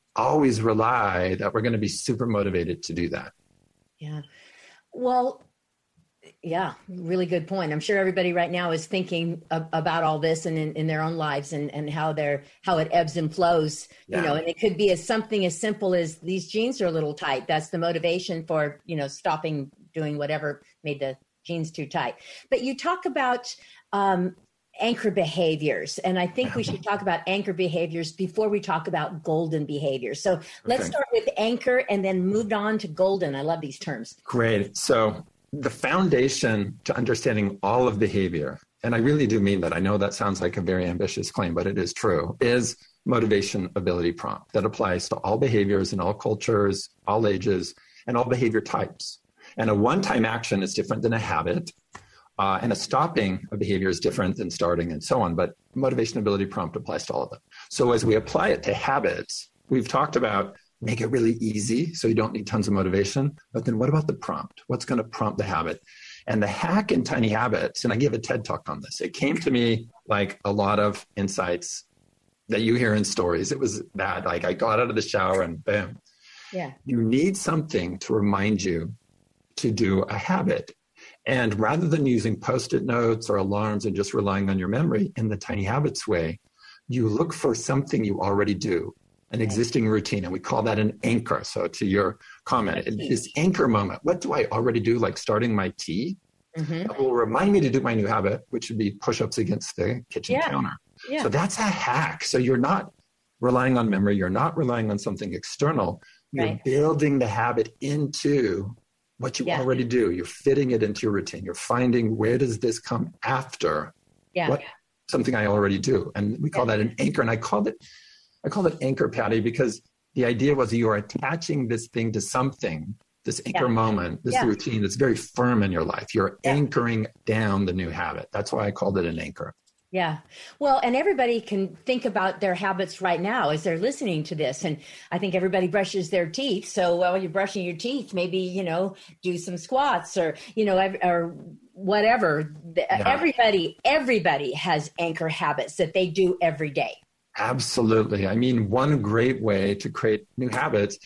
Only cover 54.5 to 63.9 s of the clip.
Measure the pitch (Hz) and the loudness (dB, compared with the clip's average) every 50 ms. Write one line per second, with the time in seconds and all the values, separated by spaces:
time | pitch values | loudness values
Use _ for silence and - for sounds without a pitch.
54.5 | - - 101 85 87 85 85 85 80 73 - - 127 123 101 85 82 90 90 85 | -4 -2 0 0 2 0 0 -2 -4 -6 -4 -2 0 0 0 0 0 0 -2 -2
55.5 | - _ _ _ - 131 135 127 131 123 113 113 - 117 104 101 101 98 98 98 | -4 _ _ _ -4 -2 0 0 0 0 -2 -2 -2 -2 0 0 0 0 0 -2
56.5 | - 101 87 80 - 87 - - 78 73 - - 57 65 - - - - _ _ | -4 -6 -6 -6 -6 -8 -8 -6 -6 -6 -6 -4 -4 -4 -4 -6 -8 -14 _ _
57.5 | - - - - - - 131 123 120 110 104 113 107 110 - - - 156 180 214 | -20 -20 -18 -6 -2 2 4 4 4 4 4 4 2 2 2 0 0 2 2 2
58.5 | - - - - - - - 147 139 139 104 87 - - - - - - - - | 2 0 0 -2 -2 0 0 0 0 2 2 0 -2 -2 -6 -8 -10 -12 -14 -16
59.5 | _ _ _ - 127 127 110 - - 131 151 151 156 - 123 107 101 98 101 98 | _ _ _ 0 0 0 2 2 0 0 0 2 2 0 2 2 2 0 0 -2
60.5 | - - _ _ _ _ 117 110 113 110 110 117 135 123 113 113 117 - 113 110 | -6 -16 _ _ _ _ -4 -2 -2 -2 0 0 2 2 4 2 2 0 -2 -2
61.5 | 107 107 101 - 113 127 175 165 - - - 113 110 113 110 110 - 107 101 - | -2 -2 -2 0 0 0 0 -2 -2 0 0 2 2 2 0 0 -2 -6 -6 -2
62.5 | 120 107 95 104 101 95 92 92 92 98 98 - - 139 135 147 - - _ _ | -2 0 0 2 2 2 2 2 2 2 0 0 0 0 0 0 -2 -6 _ _
63.5 | - - - 120 113 107 127 139 | -6 -4 -2 0 0 0 2 2